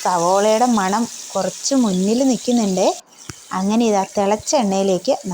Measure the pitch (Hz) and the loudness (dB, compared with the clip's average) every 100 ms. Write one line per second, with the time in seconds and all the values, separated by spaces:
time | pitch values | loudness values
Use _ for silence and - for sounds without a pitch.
0 | 202 180 170 190 214 220 247 226 185 208 | -2 0 2 2 4 2 2 2 0 0
1 | 233 - - 196 185 - - 269 226 185 | -2 -8 -8 -4 -4 -6 -2 0 2 0
2 | 190 240 269 226 - 240 208 185 233 370 | 0 2 0 0 0 0 0 2 0 0
3 | - - - - - 185 196 220 233 202 | -10 -20 -20 -20 -10 -4 0 0 2 0
4 | 190 - 196 214 - 302 208 190 196 175 | -2 -2 0 -2 -2 0 0 0 0 0
5 | 254 - 196 | 0 -4 -4